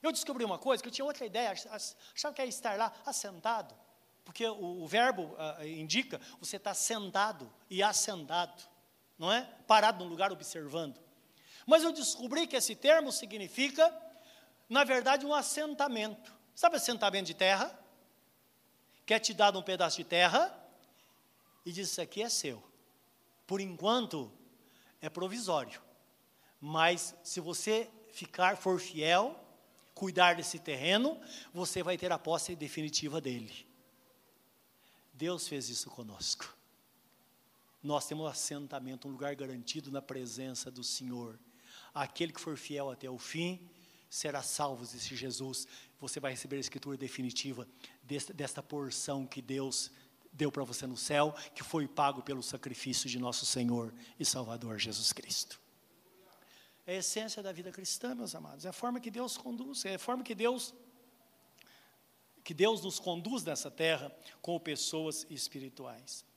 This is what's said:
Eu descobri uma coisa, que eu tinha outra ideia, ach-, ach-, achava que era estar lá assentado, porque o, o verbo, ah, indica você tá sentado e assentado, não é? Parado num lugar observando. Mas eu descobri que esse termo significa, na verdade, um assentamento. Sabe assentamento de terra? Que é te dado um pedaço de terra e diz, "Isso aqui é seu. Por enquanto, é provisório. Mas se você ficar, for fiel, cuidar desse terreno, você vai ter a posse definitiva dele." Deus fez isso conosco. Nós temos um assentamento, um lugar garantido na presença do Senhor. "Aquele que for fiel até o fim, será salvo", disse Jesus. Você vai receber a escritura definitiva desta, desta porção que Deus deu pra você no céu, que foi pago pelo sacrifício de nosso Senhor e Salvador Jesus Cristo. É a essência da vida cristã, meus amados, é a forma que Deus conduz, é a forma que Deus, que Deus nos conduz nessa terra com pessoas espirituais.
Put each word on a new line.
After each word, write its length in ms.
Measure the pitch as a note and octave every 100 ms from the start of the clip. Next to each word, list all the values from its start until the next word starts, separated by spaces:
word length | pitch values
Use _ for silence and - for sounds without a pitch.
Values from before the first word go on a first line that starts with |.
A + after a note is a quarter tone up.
Eu 80 | D#4
descobri 320 | - - B3+
uma 160 | A3+ F3
coisa, 240 | C4 B3
que 60 | A#3+
eu 40 |
tinha 120 | A3+ C#4
outra 200 | C#4+ A#3
ideia, 260 | G3 A#3
ach-, 160 | G3 A3
ach-, 280 | G#3+ - - -
achava 220 | - D4+ C#4+
que 60 |
era 80 | C4
estar 280 | - A#3 G3+
lá 140 | A3 - -
assentado, 680 | C4+ G#3 F3+ A3 A3+ - - - _ _ _
porque 240 | - - A3+
o, 360 | G#3 F3+ F3+
o 40 | D#3+
verbo, 480 | G3+ B3 G3+ D#3 -
ah, 300 | D#3 D#3+ D#3
indica 520 | D#3+ D#3 F#3 C4 C#3+ - -
você 180 | - G3
tá 160 | G#3
sentado 760 | F#3 - A3+ G3 G3 G#3 F3 B2 - _
e 140 | F#3
assentado, 800 | G3 G#3 - F#3+ C#3+ E3+ F3 - - _ _ _ _ _
não 120 | E3
é? 120 | A3+ B3+ - -
Parado 360 | G#3+ G#3 F#3+
num 60 | F3+
lugar 220 | E3 G3
observando. 680 | F#3 E3 E3+ D3 D#3 D3+ B2 - _ _ _ - -
Mas 200 | - D#4+
eu 80 | D#4+
descobri 560 | D#4 C4 - A#3+ C#4+ E4
que 80 | C4
esse 200 | - G#3+
termo 360 | C#4 D#4+ C#4
significa, 840 | - A3 G#3 F#3 - C#4 C#4+ E4 E4 - - - - - _ _
na 160 | B3
verdade, 440 | C4+ C4 A#3+ C#4 C#4
um 60 |
assentamento. 1000 | D4 - - D4+ C#4+ C#4+ A3+ G#3+ G#3 - - _ -
Sabe 220 | E4+ D#4
assentamento 500 | - A3+ G3+ G3 F3
de 80 | E3
terra? 420 | F#3 F#3+ C#4+ - - - _ _ _ _ _ _ _ _ _ _ -
Que 80 |
é 60 | G#3+
te 120 | A3
dado 280 | G#3 G3+ F#3+
um 40 |
pedaço 340 | F3+ F#3 E3+ E3+
de 80 | -
terra 540 | E3+ F3+ G#3+ F#4 - - - - _ _ _ _ _ _ _
e 80 | -
diz, 200 | F3 F#3+
"Isso 100 | -
aqui 220 | E3 G3
é 60 | A3+
seu. 340 | - D3+ A2+ - - _ _ _ _ _ _ -
Por 160 | F#3+
enquanto, 720 | G3 E3 F#3 B3 A3+ D#3 A#2 - - _ - - - _
é 80 | D#3
provisório. 720 | E3+ F#3 A3+ G3+ D#3 A#2 - - - _ _ _ _ _ _
Mas 540 | D3 D#3+ E3 F3 - -
se 160 | - -
você 520 | E3 E3 - A3 A3+ - -
ficar, 480 | - E3+ - F3+ G3
for 220 | F#3+ F#3
fiel, 600 | - D#3 D#3 F3 A#3+ E4 - - - - _
cuidar 420 | - F#3+ F3 F3 E3+
desse 220 | D#3+ D#3+
terreno, 640 | - C3+ D3+ G3+ C4+ D#4+ - - -
você 300 | E3+ F3 F#3
vai 120 | F3 F3
ter 160 | F3+
a 60 | D#3+
posse 380 | - E3 - E3+
definitiva 680 | D3 - D#3 - D3+ D#3
dele." 460 | C#3 B2 A2 - - _ _ _ _ _ _ _ _ _ _ _ _ _ _ C3
Deus 300 | D#3+ F3 -
fez 220 | C#3+ A#2
isso 200 | A#2+ -
conosco. 640 | - A2 G2+ - - - - _ _ _ _ _ _ _ _ _ _ _ _
Nós 240 | C#3+ D3 -
temos 200 | D3+ D#3
um 20 |
assentamento, 800 | C3 - C#3+ C#3 C#3 B2+ C3 C#3
um 40 |
lugar 220 | C3 C#3+
garantido 560 | C#3+ C3+ B2+ A#2 D#3 C#3
na 120 | C#3
presença 680 | C#3 C3+ B2 A2+ C3 B2 -
do 140 | B2
Senhor. 560 | B2 - C3 B2 A#2+ A2 - - - - -
"Aquele 400 | C#3+ C#3 - E3+
que 80 | D#3
for 160 | - C#3+
fiel 340 | - D3 C#3
até 180 | B2 C3
o 80 | B2
fim, 480 | - D#3 F3 F#3 - - - - _
será 340 | - D#3 C#3
salvo", 420 | B2+ - C#3+ B2+ A#2+
disse 300 | B2 A2+ B2+
Jesus. 540 | C3 B2 C3 B2+ - - - _
Você 180 | C3+ -
vai 120 | C3+
receber 260 | C3 C3+ C#3
a 20 |
escritura 380 | B2 C#3 C#3+ C3+
definitiva 680 | C3 - B2+ A#2 C#3 B2 B2 - - -
desta, 300 | B2 C#3 -
desta 280 | D3 C#3 -
porção 640 | - D3 C#3 - - C#3 B2+
que 160 | -
Deus 480 | A#2+ C3+ C3+ B2+ - - - _ -
deu 180 | C#3+ D3
pra 140 | C#3+ B2+
você 200 | B2 C3
no 120 | B2
céu, 360 | - D3 D3+ D3+ -
que 100 | -
foi 240 | B2 D#3+ C#3
pago 340 | - C#3+ C3+
pelo 220 | B2 C3+
sacrifício 640 | A#2 C3 - A#2+ C3+ A#2+ C3+
de 80 | B2
nosso 280 | B2 A#2+ -
Senhor 480 | B2+ A#2+ A#2+ A#2 A2+ - -
e 60 | C#3
Salvador 520 | C3+ A#2 A#2 A#2 G#2+
Jesus 360 | A2+ G#2+ A2+
Cristo. 480 | - - - - - _ _ _ _ _ _ - - - - - _ -
É 100 | F#3+
a 20 |
essência 440 | F3+ G#3+ A3 G#3+
da 120 | G3
vida 180 | E3+ F3+
cristã, 420 | E3+ F#3+ - B3
meus 220 | B3 G#3+ -
amados, 300 | D2 C#3+ E3+
é 40 |
a 40 |
forma 260 | - B3 B3
que 100 | A#3
Deus 280 | A3 B3 -
conduz, 480 | B3+ A#3 C4 C4+ F#3+
é 100 | F#3+
a 40 |
forma 240 | - B3+ B3
que 100 | G#3
Deus, 380 | A#3 B3 - - - - - _ _ _ _ _ - - - _ _ _ _ _
que 100 | -
Deus 300 | E3 G3+ A3
nos 160 | F#3 -
conduz 440 | F3+ F3 E3+ B3
nessa 280 | F3 C#3+ C#3+
terra 420 | - E3 D#3 C#3+ - - -
com 180 | - E3+
pessoas 640 | E3 C#3+ - D#3+ D#3+ D3+ -
espirituais. 960 | C#3+ - C#3 C3+ B2+ B2+ A2+ C3+ - -